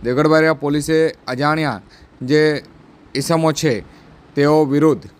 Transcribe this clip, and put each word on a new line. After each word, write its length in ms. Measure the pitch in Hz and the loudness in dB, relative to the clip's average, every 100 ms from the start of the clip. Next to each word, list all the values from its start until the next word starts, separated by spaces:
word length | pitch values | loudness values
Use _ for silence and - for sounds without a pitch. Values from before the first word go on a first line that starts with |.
દેવગઢ 240 | 117 127 151 | -2 0 2
બારિયા 260 | 156 160 | 4 2
પોલીસે 600 | 147 143 147 143 160 160 - - | 0 -2 -4 0 0 0 -2 -10
અજાણ્યા 540 | 127 147 156 156 107 - - - - | -4 -2 -2 -2 -6 -10 -20 -20 -14
જે 420 | 127 151 156 147 - - - - - - | -2 2 2 -2 -8 -20 -20 -20 -12 -10
ઈસમો 360 | 135 165 160 | -4 0 0
છે 320 | 151 160 110 - - - - - - | -2 -2 -4 -8 -20 -20 -20 -12 0
તેઓ 300 | 143 156 151 | 2 4 2
વિરુદ્ધ 360 | 143 156 120 101 _ | 2 2 0 -6 _